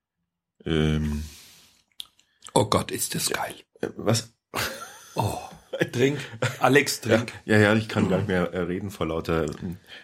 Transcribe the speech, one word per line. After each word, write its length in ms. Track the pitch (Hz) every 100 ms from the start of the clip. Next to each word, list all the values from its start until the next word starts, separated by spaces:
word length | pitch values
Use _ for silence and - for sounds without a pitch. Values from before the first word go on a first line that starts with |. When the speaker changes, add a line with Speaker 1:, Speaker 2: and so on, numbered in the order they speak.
| _ _ _ _ _ _ 80
Speaker 1:
ähm, 580 | 80 78 78 76 73 76 - - - _ _ _ - - _ _ _ -
Speaker 2:
Oh 120 | - 113
Gott, 240 | 92 -
ist 240 | - -
das 160 | 160 -
geil. 240 | - - - - _
Speaker 1:
äh, 80 | - -
was? 360 | 85 113 - _ _ - - - - - -
Speaker 2:
Oh, 240 | - 104 - - - _ - 170
trink. 260 | 120 135 143 - 110 123 -
Alex, 400 | 127 139 - -
trink. 320 | 113 110 120 - -
Speaker 1:
Ja, 100 | 107
ja, 60 |
ja, 120 | 104
ich 140 | 110 110
kann 200 | 117 -
gar 80 | 92
nicht 100 | 101
mehr, 240 | 92 87
äh, 80 | 92
reden 300 | 87 90 101
vor 160 | - 80
lauter, 380 | 82 80 80
ähm, 340 | 76 - 92 87 - -